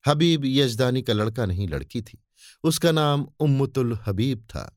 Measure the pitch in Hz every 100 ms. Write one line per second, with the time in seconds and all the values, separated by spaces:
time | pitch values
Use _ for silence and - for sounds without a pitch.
0 | - 147 170 160 135 131 135 113 127 127
1 | 120 107 107 113 107 90 98 71 67 123
2 | 110 - _ _ - _ 160 160 170 160
3 | 147 143 143 _ 151 135 135 135 120 113
4 | - 95 127 120 - - -